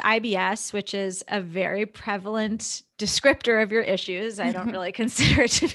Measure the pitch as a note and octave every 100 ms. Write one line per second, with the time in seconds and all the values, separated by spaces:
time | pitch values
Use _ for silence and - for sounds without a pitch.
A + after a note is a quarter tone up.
0 | - A3+ A3+ F#3+ F#3 A3 - G#3 G3 G3+
1 | G3 F#3 - G#3 F3+ E3+ F3+ G3 G#3+ -
2 | - G3+ G3 A3 G#3+ A3+ - - - -
3 | G#3 - C4+ C4 A#3 A3 G#3+ A3 - F#3
4 | - F3+ A3 G#3 A#3+ A3 A#3 F#3+ F3+ G3
5 | A3 - C#4 C#4 A#3+ - D#4+